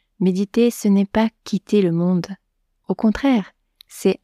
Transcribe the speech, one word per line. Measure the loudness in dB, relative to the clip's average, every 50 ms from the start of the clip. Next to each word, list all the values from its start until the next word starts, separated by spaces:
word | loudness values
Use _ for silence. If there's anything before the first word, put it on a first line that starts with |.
| _ _ _ -2
méditer, | 0 0 0 0 -2 -2 0 0 2 2
ce | 0 0 0 2
n'est | 2 2 2
pas | 0 0 0 -2 -2 -4 _ -10
quitter | -8 -8 -8 -4 0 0 2
le | 2 2
monde. | 0 0 0 0 0 -2 -2 -6 -10 -18 _ _ _ _ _ _ _ _ _ -8
Au | -4
contraire, | -2 0 -2 0 0 0 0 0 0 -2 -6 _ _ _ _ _ _ _ _
c'est | -10 -4 -2 -2 -2 -4